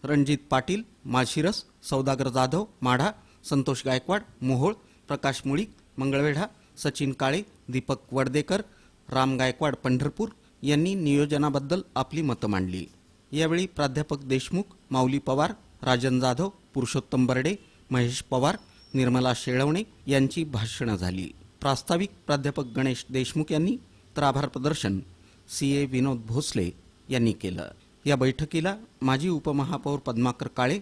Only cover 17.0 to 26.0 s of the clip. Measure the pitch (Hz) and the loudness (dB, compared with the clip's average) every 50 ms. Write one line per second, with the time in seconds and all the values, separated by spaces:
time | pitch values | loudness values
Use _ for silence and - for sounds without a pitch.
17 | - - - 131 127 123 127 127 131 160 208 202 - - - - - _ 131 127 | -4 -2 0 2 2 2 2 2 0 0 -2 -4 -8 -20 -20 -20 -10 _ 0 2
18 | 120 120 127 - - - 135 131 127 147 - 214 - - - - - - - 135 | 2 0 0 -6 -6 -4 -2 0 2 0 0 -2 -8 -18 -20 -20 -20 -6 0 2
19 | 131 123 123 127 127 127 123 - - - 123 127 135 143 156 180 220 - - - | 2 4 4 4 2 2 0 0 -2 -2 0 2 2 2 2 0 -2 -6 -12 -14
20 | - - 139 135 135 135 - 175 160 151 139 110 104 113 - - 131 117 107 92 | -4 0 2 4 4 2 2 -2 -4 -2 -2 -2 -2 -2 -4 -4 -2 -2 0 0
21 | 90 90 90 92 92 - - - - - - _ - 139 135 123 - - 175 170 | 0 -2 -2 -2 -6 -8 -12 -16 -20 -20 -18 _ -2 -2 -2 -2 0 0 0 0
22 | 185 202 - - - - 147 139 135 143 135 - 139 120 110 135 131 135 127 - | 0 -4 -8 -14 -4 -2 -2 0 0 -2 -2 -2 -6 -4 -2 0 0 0 0 -2
23 | - - 127 131 127 - - 160 151 - 156 151 160 190 240 254 - - - - | -6 -4 -2 -2 -2 0 -2 -2 -2 0 0 0 2 0 0 -2 -6 -16 -20 -20
24 | - - - 151 143 139 135 139 147 131 - 135 127 147 156 - - 98 98 95 | -20 -10 -4 0 0 2 2 2 -2 -2 -4 -2 -2 0 0 0 0 -2 -2 -2
25 | - - - - - - - - - - - - 147 139 139 143 143 135 131 127 | -4 -8 -18 -20 -20 -20 -20 -20 -18 -10 -6 -2 0 0 2 2 0 0 0 0